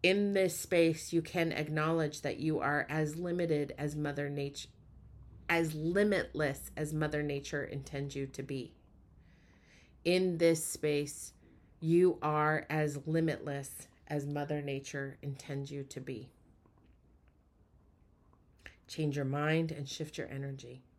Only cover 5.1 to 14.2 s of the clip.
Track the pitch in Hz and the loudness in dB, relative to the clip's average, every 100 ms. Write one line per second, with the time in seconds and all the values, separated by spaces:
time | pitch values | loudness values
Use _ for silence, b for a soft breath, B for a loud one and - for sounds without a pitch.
5.1 | - - - - 170 160 156 156 185 208 | -20 -20 -12 0 2 2 0 0 4 4
6.1 | 190 - - 147 139 - - 151 156 151 | 4 0 0 0 -2 -8 -6 -2 0 0
7.1 | 151 147 143 139 147 - 139 135 139 139 | 0 -2 -4 -4 -4 -4 -6 -6 -6 -4
8.1 | 139 135 - 135 135 113 - - - - | -4 -6 -8 -6 -6 -8 -16 -20 -20 -20
9.1 | - b b b b b b b b 170 | -20 b b b b b b b b 2
10.1 | 185 185 165 165 160 - - 151 147 147 | 4 4 6 6 6 0 -2 0 2 0
11.1 | - - - b b b - 160 170 180 | -8 -14 -18 b b b -6 4 6 6
12.1 | - 151 151 151 156 - 156 151 143 147 | 4 0 2 4 2 0 0 0 -2 0
13.1 | 160 165 - - 139 139 - - _ - | 2 2 0 -4 -6 -6 -14 -18 _ -4
14.1 | 147 | -4